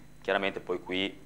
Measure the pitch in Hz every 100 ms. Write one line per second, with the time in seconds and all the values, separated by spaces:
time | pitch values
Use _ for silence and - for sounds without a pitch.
0 | - - - 98 95 95 - 90 - 92
1 | 95 -